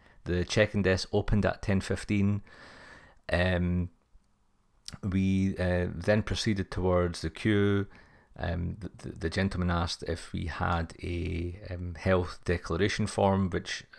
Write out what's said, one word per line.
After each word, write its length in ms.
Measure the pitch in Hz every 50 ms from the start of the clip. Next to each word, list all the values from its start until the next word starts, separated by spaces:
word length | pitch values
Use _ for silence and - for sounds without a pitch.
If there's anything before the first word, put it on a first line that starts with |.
| - - - - -
The 180 | - 87 90 87
check-in 400 | - - 110 107 - - 107 92
desk 260 | 92 95 92 - -
opened 340 | - 104 101 - - 104 95
at 160 | 92 90 -
ten 200 | - - 98 95
fifteen. 640 | - - 98 - - - 107 101 98 101 104 101 - - - - - - - - - - - - - - - - _ -
Um, 600 | - 85 87 92 92 87 90 87 90 87 87 87 - _ _ _ - - _ _ _ _ _ _ _ _ _ _ _ _ _ - - - -
we, 520 | 104 90 98 95 95 95 95 95 95 95 -
uh, 300 | 90 90 90 90 87 90 -
then 280 | - 87 98 107 110
proceeded 480 | 104 - 92 - - 113 104 95 92 -
towards 520 | - 95 90 92 90 90 87 87 85 -
the 80 | - 80
queue. 580 | - - - 110 107 101 101 101 101 101 98 - - - - - - - - _ - -
Um, 380 | - 85 85 87 87 87 85 -
the, 100 | - - - -
the, 180 | - - -
the 140 | - 90 82
gentleman 400 | - 95 95 95 - 92 87 90
asked 340 | 87 85 85 87 - - -
if 300 | - 82 85 - - -
we 140 | 90 87 80
had 460 | 78 - 92 87 87 85 85 82 - -
a, 560 | - 90 87 87 85 85 85 82 85 87 87 104 107 -
um, 260 | 92 87 90 90 85
health 440 | 80 - 95 95 90 90 90 - - -
declaration 640 | - 87 85 - - 82 85 98 107 - - 107 98
form, 420 | - - 101 98 95 95 98 90
which, 360 | 85 90 - - - - - - -